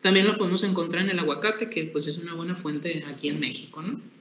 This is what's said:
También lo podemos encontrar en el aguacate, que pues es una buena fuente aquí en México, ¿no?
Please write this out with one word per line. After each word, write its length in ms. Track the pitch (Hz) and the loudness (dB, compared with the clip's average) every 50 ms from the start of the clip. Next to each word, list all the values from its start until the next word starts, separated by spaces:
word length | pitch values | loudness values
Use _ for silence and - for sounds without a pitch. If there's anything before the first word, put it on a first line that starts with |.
También 260 | - 190 190 196 190 208 | 6 6 6 8 8 6
lo 100 | 214 208 | 4 4
podemos 260 | 208 180 180 185 - | 2 2 2 2 2
encontrar 400 | 196 185 180 170 170 170 175 185 | 2 2 2 0 0 0 0 0
en 60 | 196 | 2
el 100 | 185 175 | 2 2
aguacate, 500 | 160 151 143 156 - 214 214 - 240 226 | 2 0 0 2 2 0 0 0 -4 -4
que 140 | - 165 160 | -2 -4 -4
pues 220 | 160 160 151 143 147 | -2 -4 -4 -4 -2
es 120 | 151 170 | -6 -6
una 160 | 170 170 170 | -8 -8 -8
buena 200 | 165 165 175 180 | -6 -4 -4 -6
fuente 480 | - - 151 147 147 147 175 170 170 143 143 | -4 -4 -4 -4 -4 -4 -4 -4 -4 -6 -8
aquí 200 | 139 - - 143 | -12 -4 -4 -2
en 120 | 147 151 | -2 -2
México, 420 | 147 127 127 - - - - 156 | -2 -4 -4 -6 -12 -14 -14 -10
¿no? 180 | 160 185 269 233 - - - - | -8 -6 -6 -8 -10 -16 -20 -20